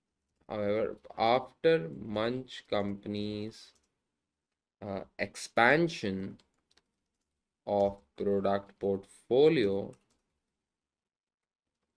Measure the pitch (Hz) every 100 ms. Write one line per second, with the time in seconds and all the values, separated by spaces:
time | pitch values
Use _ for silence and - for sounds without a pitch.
0 | _ _ _ _ - 107 101 107 107 -
1 | - - 113 127 - _ 160 165 165 135
2 | 113 107 113 127 127 - - 107 101 98
3 | 107 104 104 104 107 - - _ _ _
4 | _ _ _ _ _ _ _ - 101 98
5 | - - 95 - - - 117 151 170 -
6 | 104 95 98 - _ _ _ _ _ _
7 | _ _ _ _ _ _ - 101 101 101
8 | _ - 98 101 98 98 98 - 98 95
9 | - - - 123 156 156 101 98 - -
10 | _ _ _ _ _ _ _ _ _ _
11 | _ _ _ _ _ _ _ _ _